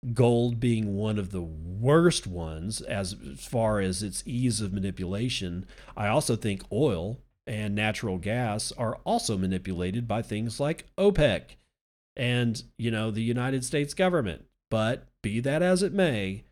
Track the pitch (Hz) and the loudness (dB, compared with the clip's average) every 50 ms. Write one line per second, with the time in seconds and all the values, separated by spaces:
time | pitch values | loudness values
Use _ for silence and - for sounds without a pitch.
0 | - 127 117 110 127 120 120 117 120 123 120 113 120 123 117 110 110 101 98 98 | -4 -6 2 4 6 6 6 6 4 2 0 0 2 2 2 2 2 0 0 0
1 | 107 107 107 104 98 90 98 92 85 82 80 76 80 85 90 101 117 131 147 165 | 0 0 0 0 -2 -2 -4 -6 -6 -6 -8 -10 -8 -8 -6 0 4 6 6 8
2 | 170 175 160 - - 95 90 87 85 80 78 80 82 101 110 - - - - 101 | 8 6 4 2 -4 -6 -6 -6 -6 -6 -6 -6 -6 -6 -6 -6 -6 -4 -2 -2
3 | 98 90 104 - - 69 67 - - - - 123 113 110 107 104 98 92 92 87 | -2 -4 -6 -10 -12 -14 -14 -14 -12 -4 0 2 2 4 4 2 2 0 0 -2
4 | 107 101 90 - - - 135 117 127 127 113 107 110 95 92 101 95 98 92 - | -4 -6 -6 -8 -8 -4 -2 0 2 2 2 0 -2 -2 -2 -2 -2 -4 -4 -4
5 | 92 87 95 101 117 127 120 - 101 90 87 90 92 - - - - - - - | -4 -4 -2 -2 -2 -2 -2 -4 -4 -4 -4 -6 -8 -10 -14 -20 -20 -16 -8 -2
6 | 107 101 113 151 151 - 120 107 - 113 101 92 - - - 107 147 147 101 82 | 0 2 2 2 2 2 0 0 0 -2 -2 -2 -4 -4 0 2 2 2 2 0
7 | 82 101 120 - - _ _ _ _ - 110 107 107 104 101 104 107 107 107 - | -2 -4 -6 -8 -12 _ _ _ _ -8 -6 -4 -2 -2 0 0 2 0 0 0
8 | - 113 92 92 92 101 110 123 123 113 104 107 - - - - 120 107 - - | -2 -4 -4 -2 -2 -2 -2 0 0 -2 -2 -4 -4 -6 -6 -4 -4 -4 -4 -4
9 | - - 220 240 - - 110 95 95 95 95 92 95 98 92 85 90 92 95 120 | -2 -2 -2 0 0 0 -2 0 0 0 0 -2 -2 -4 -4 -2 -2 -2 -2 -4
10 | 120 113 107 113 113 - 107 104 110 117 110 - 139 147 165 - - - _ - | -2 -2 -2 -2 -2 -4 -4 -4 -4 -4 -4 -2 -2 -2 -2 -4 -8 -14 _ 2
11 | 190 202 190 - 151 135 98 76 - - - _ _ _ _ _ _ _ _ _ | 4 4 6 6 4 4 4 2 -2 -8 -20 _ _ _ _ _ _ _ _ _
12 | _ _ _ - 123 120 123 123 123 117 110 - - - _ _ 110 117 113 107 | _ _ _ -4 -2 0 2 2 2 2 0 -2 -6 -14 _ _ -2 -2 0 0
13 | 110 110 107 107 113 117 120 123 123 131 135 131 127 - - 147 147 143 - - | -2 -2 -2 0 0 0 0 0 0 0 -2 -2 -2 -2 -2 -2 -2 -2 0 2
14 | 190 185 180 165 123 98 80 - - _ _ _ _ _ - 110 107 110 123 - | 2 4 4 2 0 0 -4 -8 -12 _ _ _ _ _ 0 0 2 2 0 -2
15 | - - _ _ - 104 101 113 120 135 139 156 175 180 185 180 196 180 - 196 | -6 -18 _ _ -4 -2 -2 0 0 0 2 2 4 4 4 4 2 0 2 2
16 | 185 165 127 107 98 95 95 104 - _ | 2 2 2 0 -2 -4 -4 -8 -12 _